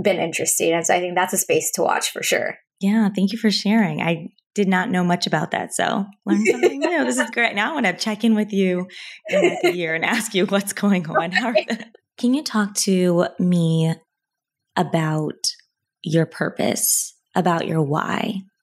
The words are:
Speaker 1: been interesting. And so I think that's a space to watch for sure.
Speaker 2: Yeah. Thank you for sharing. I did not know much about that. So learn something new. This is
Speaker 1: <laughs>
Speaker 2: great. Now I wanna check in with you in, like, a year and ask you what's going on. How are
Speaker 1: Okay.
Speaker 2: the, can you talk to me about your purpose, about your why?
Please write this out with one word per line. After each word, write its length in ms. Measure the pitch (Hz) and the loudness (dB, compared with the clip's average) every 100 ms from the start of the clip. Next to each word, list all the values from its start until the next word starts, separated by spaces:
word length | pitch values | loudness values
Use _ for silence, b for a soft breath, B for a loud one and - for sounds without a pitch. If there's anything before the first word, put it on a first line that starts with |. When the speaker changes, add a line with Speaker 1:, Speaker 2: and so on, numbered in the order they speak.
Speaker 1:
been 160 | 202 180 | 0 0
interesting. 520 | 165 - 160 - 170 | -2 -2 -2 0 2
And 140 | 165 165 | 0 2
so 80 | |
I 60 | 180 | 0
think 160 | 180 175 | 0 0
that's 180 | 185 | 0
a 40 | 196 | -2
space 320 | - 156 156 | 0 0 0
to 100 | - | -2
watch 280 | - - - | 0 0 -2
for 100 | - | -4
sure. 340 | - - - - _ - | -2 -2 -2 -8 _ -4
Speaker 2:
Yeah. 300 | 196 220 208 | 0 2 2
Thank 180 | 196 196 | 2 -2
you 60 | 226 | 0
for 120 | 220 | 0
sharing. 500 | 202 196 226 185 147 | 0 2 2 2 0
I 280 | 165 160 160 _ _ | -2 -2 -6 _ _
did 140 | - 196 | -2 0
not 220 | 185 185 | 2 0
know 120 | 185 | 0
much 240 | 175 180 190 | 2 0 0
about 260 | 156 170 | -2 -2
that. 200 | - - | -4 -4
So 300 | - - - 196 - 196 | -2 0 0 -4 -8 -2
learn 180 | 202 | 0
something 340 | 220 247 359 277 | 2 2 2 2
new. 260 | 320 339 247 | -2 0 0
This 100 | 247 | 0
is 140 | - | -2
Speaker 1:
<laughs> 20 | |
Speaker 2:
great. 220 | 240 233 | 0 0
Now 160 | 202 220 | 0 -2
I 40 | |
wanna 220 | 311 196 180 | 0 -2 0
check 260 | 226 214 | -4 0
in 120 | 233 | 2
with 180 | 214 208 | 2 2
you 340 | 196 185 180 180 B B B - | 2 2 0 -4 B B B -2
in, 180 | 571 - | 2 2
like, 100 | - | 2
a 60 | 349 | 0
year 200 | 180 160 | 0 -4
and 100 | 160 | -2
ask 300 | - 226 202 | -2 -2 -2
you 100 | 175 | 0
what's 300 | 185 196 196 | 2 0 -2
going 340 | - 202 185 160 | -2 2 2 0
on. 220 | 311 170 | -2 0
How 140 | 175 254 | -2 0
are 40 | |
Speaker 1:
Okay. 120 | 240 - | 0 0
Speaker 2:
the, 160 | 226 - - _ - | -6 -8 -20 _ -2
can 160 | 240 | 0
you 80 | 269 | 0
talk 320 | - 214 202 | 0 -2 -2
to 540 | 202 - 185 180 170 175 - | -2 0 2 4 4 2 0
me 560 | 180 175 165 160 160 160 _ _ _ _ _ _ _ - | 2 4 4 2 2 -2 _ _ _ _ _ _ _ -4
about 600 | 160 170 156 156 151 - - - _ _ _ _ | 0 0 0 -2 -4 -4 -8 -8 _ _ _ _
your 240 | 170 160 160 | -2 0 0
purpose, 880 | - - - - - - - - - _ | -2 -6 -2 -2 -2 -2 -2 -4 -12 _
about 320 | - 180 165 - | -2 0 0 0
your 160 | 160 | 0
why? 580 | 143 147 - - - 190 - _ | 0 0 -2 -2 -4 -6 -10 _